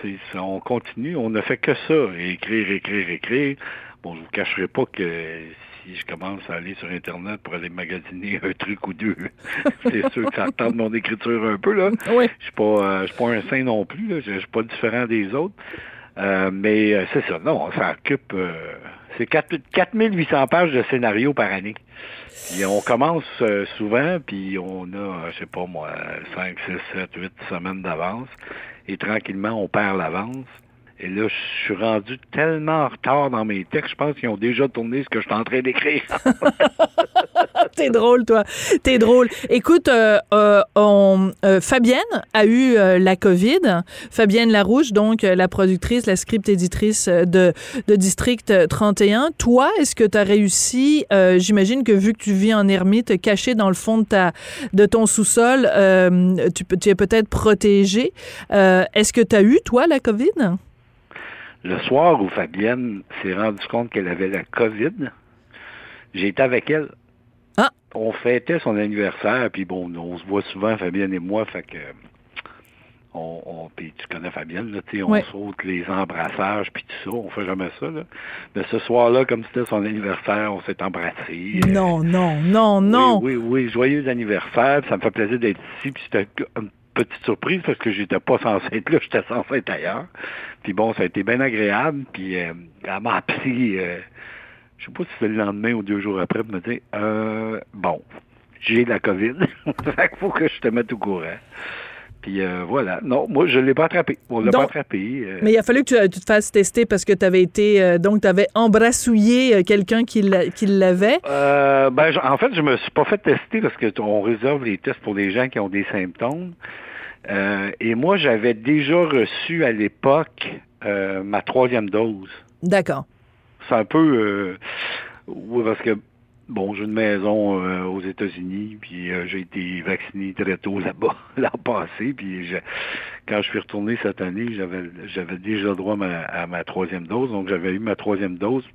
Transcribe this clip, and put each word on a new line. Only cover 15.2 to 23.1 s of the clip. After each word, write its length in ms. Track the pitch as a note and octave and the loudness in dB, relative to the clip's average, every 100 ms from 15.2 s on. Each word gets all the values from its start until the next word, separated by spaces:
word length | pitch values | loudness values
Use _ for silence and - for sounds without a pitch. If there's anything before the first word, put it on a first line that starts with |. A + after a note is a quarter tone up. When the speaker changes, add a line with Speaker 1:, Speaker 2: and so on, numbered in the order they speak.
| G2 | -2
Speaker 1:
autres. 220 | B2+ F3+ - - - - - - - | -4 -6 -8 -18 -18 -18 -20 -18 -6
Euh, 320 | G2 F#2+ F#2+ | -2 0 -2
mais, 420 | F#2+ G#2 G#2+ G#2+ | -2 0 2 4
euh, 120 | G#2 F#2 | 2 0
c'est 120 | D3 - | -4 -4
ça. 120 | E2+ | -6
Non, 260 | C#3 C3+ D#2 - | -2 -2 -2 -2
ça 140 | F2+ | -2
occupe, 420 | D#2 - C#3 - | -4 -4 -6 -6
euh, 180 | F#2+ F2+ E2 D#2+ - - - - - | -6 -6 -8 -14 -16 -18 -20 -14 -8
c'est 100 | A#2+ | -2
quatre, 280 | D3+ - E3 - | -2 -2 -8 -4
quatre 220 | - F3+ | 0 0
mille 240 | A3 A3 F#3+ | 2 0 0
huit 120 | D3+ | 0
cents 180 | C#3+ C3+ | 2 2
pages 240 | E3+ F3 | 2 2
de 120 | C3 A2 | 2 0
scénario 440 | C3 A#2+ G#2 C3+ | 0 0 0 0
par 180 | C#3 G#2+ | 0 -2
année. 240 | G2 G2 A2 _ - - - - - - | -2 -8 -14 _ -20 -20 -20 -20 -18 -10
Puis 140 | F2+ F#2+ | -4 -2
on 160 | G2+ | 0
commence, 420 | - A#2 C#3+ | 0 0 2